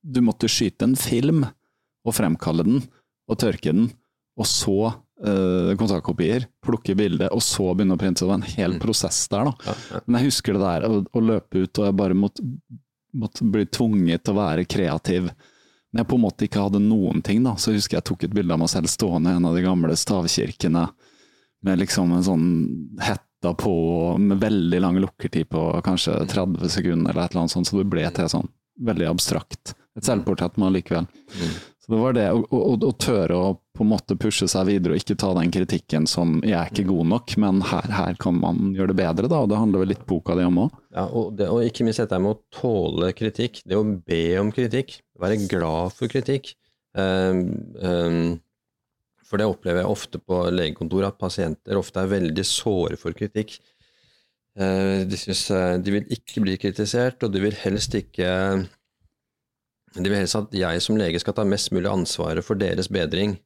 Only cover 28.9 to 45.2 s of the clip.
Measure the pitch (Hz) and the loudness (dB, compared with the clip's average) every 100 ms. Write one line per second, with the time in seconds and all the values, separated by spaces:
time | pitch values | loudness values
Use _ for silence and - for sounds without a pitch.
28.9 | 87 82 90 - 82 - - - - _ | 0 0 0 -2 -4 -6 -14 -14 -18 _
29.9 | 110 - 110 87 95 87 - 95 95 - | -6 -2 0 0 -2 -2 0 2 0 0
30.9 | 85 82 - - 95 82 85 - _ - | -4 -4 -10 -16 -6 -6 -6 -14 _ -2
31.9 | 110 127 120 101 113 107 123 175 117 - | 0 2 2 2 2 2 2 2 2 0
32.9 | - - 107 85 90 95 92 _ - 107 | 0 0 2 2 2 0 -2 _ 0 2
33.9 | 104 - 95 107 - 95 95 95 101 87 | 2 -2 -2 0 0 0 2 2 2 2
34.9 | 80 - 101 98 90 85 92 85 82 - | 0 -2 -2 0 2 2 0 -2 -4 -2
35.9 | 78 80 - 85 80 107 87 85 104 95 | 0 0 0 2 2 2 0 -2 -2 0
36.9 | 90 82 117 - - 104 95 90 92 - | 2 2 0 0 0 2 2 0 -2 -2
37.9 | 104 87 87 - 87 85 85 98 95 95 | -2 -2 -2 0 0 0 0 0 0 0
38.9 | 95 90 85 120 160 117 107 110 98 95 | 2 2 0 0 2 2 2 2 2 0
39.9 | 98 - 90 - 90 90 90 131 - _ | -2 -2 -2 0 0 2 2 0 -4 _
40.9 | - 95 117 101 104 95 117 117 - 113 | -6 -4 -2 -4 -2 0 2 0 0 -2
41.9 | 110 110 92 98 107 _ - 127 104 82 | 0 -2 0 0 -2 _ -4 0 0 0
42.9 | 80 90 - 110 - 120 - - 98 107 | 0 -2 -2 -4 -2 -4 -6 -2 0 0
43.9 | 98 - 82 85 90 104 110 120 120 135 | -2 -2 0 2 2 0 0 -2 -2 -6
44.9 | - _ - | -14 _ -6